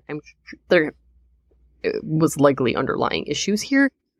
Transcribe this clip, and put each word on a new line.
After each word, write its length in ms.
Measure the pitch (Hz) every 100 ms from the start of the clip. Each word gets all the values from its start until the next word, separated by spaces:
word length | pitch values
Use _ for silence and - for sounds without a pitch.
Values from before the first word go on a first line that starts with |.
| -
I'm 140 | 147 - _ -
sure 120 | - -
there, 240 | 180 151 - _ _ _ _ _ _ _ _
it 180 | 85 -
was 380 | 160 156 160 139
likely 380 | 143 139 123 -
underlying 480 | 135 - - 82 -
issues 360 | 143 - 208
here, 300 | - 277 277 - _ _